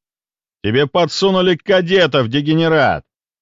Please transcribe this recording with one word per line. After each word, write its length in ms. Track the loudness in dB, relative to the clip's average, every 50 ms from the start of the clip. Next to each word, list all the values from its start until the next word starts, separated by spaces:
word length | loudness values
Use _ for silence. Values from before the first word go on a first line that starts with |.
| _ _ _ _ _ _ _ _ _ _ _ _ -6
"Тебе 240 | -2 0 0 -2 0
подсунули 680 | 0 -2 -2 -2 -2 -2 -2 0 0 2 2 0 0
кадетов, 720 | -2 -2 -2 0 0 0 0 0 2 2 2 0 -2 -2 0
дегенерат! 760 | -2 -4 -2 0 0 0 0 0 2 2 2 0 0 -2 -6 _ _ _ _ _ _ _